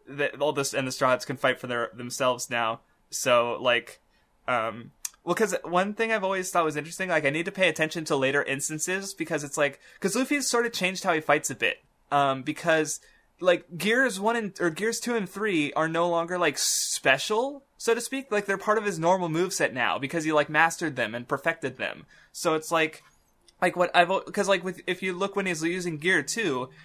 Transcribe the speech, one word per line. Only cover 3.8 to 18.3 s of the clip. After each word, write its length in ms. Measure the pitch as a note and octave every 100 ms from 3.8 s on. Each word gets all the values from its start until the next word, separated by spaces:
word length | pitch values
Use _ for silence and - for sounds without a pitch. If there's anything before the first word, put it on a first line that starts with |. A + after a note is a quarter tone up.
| A2+ - _ _ _ _ -
um, 440 | B2 A2+ A2 C3+ _ - -
well, 100 | -
'cause 200 | F3 G#3+ F#3
one 300 | - F3 G3
thing 180 | G#3 A3+
I've 120 | A3
always 260 | F#3+ F#3+ F3+
thought 160 | F3 D#3+
was 100 | D3
interesting, 320 | D3+ E3+ F#3
like, 160 | D#3+
I 60 | C#3+
need 160 | D3+ F3
to 60 |
pay 180 | F#3 F#3
attention 340 | D#3 D#3 F3 D#3
to 100 | D3
later 260 | C3+ C#3+
instances 720 | - C3+ - D#3 - F#3+ G3
because 300 | - E3 D#3+
it's 120 | C#3+ -
like, 240 | C#3+ - - -
'cause 160 | G3
Luffy's 320 | A#3 C4 C#4+ C4
sort 200 | A#3+ A#3
of 80 |
changed 300 | A#3 F#3 F#3
how 100 | F#3+
he 60 | D#3+
fights 260 | D#3 D3+ -
a 60 |
bit. 280 | C3 G#2+ - _ _ -
Um, 300 | C#3+ C#3+ C3
because, 580 | C3+ D3+ E3+ D#3+ D3+ - - _ _ -
like, 380 | F3+ F3 - E3
Gears 420 | G3+ A#3+ C4 F#3+
one 160 | G#3 A#3
and, 160 | G#3 -
or 80 | F3
Gears 320 | D#3 A3 A3+
two 160 | A#3+ A#3
and 100 | F3+
three 440 | G3 G#3+ E3+ D3
are 160 | C#3+ D#3+
no 180 | E3 F3
longer, 260 | E3+ E3+ F3+
like, 200 | E3 C3+
special, 1040 | - - - - D3 C3+ - G#3+ C4+ C#4 _ -
so 160 | -
to 60 | A#3
speak. 300 | A#3 C4+ C4